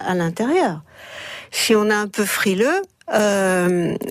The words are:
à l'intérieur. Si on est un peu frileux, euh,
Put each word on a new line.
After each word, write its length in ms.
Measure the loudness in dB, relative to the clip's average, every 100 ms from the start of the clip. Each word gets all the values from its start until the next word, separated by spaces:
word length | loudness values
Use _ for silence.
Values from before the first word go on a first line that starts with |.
| -2
à 60 |
l'intérieur. 680 | 0 0 -2 0 2 2 -2 -10 -20 -20 -16 -14 -16 -10
Si 240 | -4 2 2
on 120 | 4
est 40 |
un 140 | 0 -2
peu 160 | -2
frileux, 580 | -2 0 0 2 2 2 -2 _ -4
euh, 800 | 0 2 2 2 2 2 2 0 -4 -6